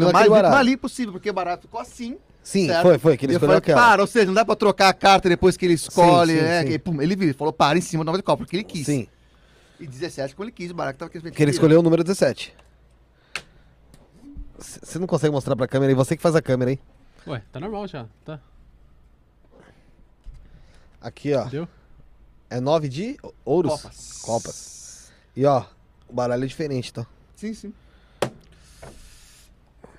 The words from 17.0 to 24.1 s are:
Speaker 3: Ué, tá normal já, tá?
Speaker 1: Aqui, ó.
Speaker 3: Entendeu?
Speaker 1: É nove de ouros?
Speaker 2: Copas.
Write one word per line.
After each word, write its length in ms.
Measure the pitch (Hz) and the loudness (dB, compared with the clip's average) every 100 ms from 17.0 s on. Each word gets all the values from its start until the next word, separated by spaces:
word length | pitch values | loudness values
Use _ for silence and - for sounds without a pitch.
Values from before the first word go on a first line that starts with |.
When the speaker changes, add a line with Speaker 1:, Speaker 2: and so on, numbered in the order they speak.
| _ - - | _ -20 -12
Speaker 3:
Ué, 140 | 127 - | -12 -12
tá 80 | 131 | -14
normal 280 | 190 202 202 | -12 -10 -12
já, 180 | 147 110 _ - | -14 -16 _ -18
tá? 140 | 156 - _ _ _ _ _ _ _ _ _ _ _ - _ _ _ _ _ - - - - - - _ _ | -18 -20 _ _ _ _ _ _ _ _ _ _ _ -20 _ _ _ _ _ -20 -20 -20 -20 -20 -20 _ _
Speaker 1:
Aqui, 320 | 113 - 143 | -18 -10 -4
ó. 80 | 139 | -4
Speaker 3:
Entendeu? 240 | 113 139 170 _ _ - - _ _ _ _ | -4 -8 -12 _ _ -20 -20 _ _ _ _
Speaker 1:
É 100 | 123 | -6
nove 280 | 131 160 147 | -2 -2 -2
de 280 | 127 226 285 - - | -8 -10 -12 -18 -14
ouros? 300 | - 160 160 151 | -4 -2 -2 -6
Speaker 2:
Copas. 400 | - - - | -10 -20 -20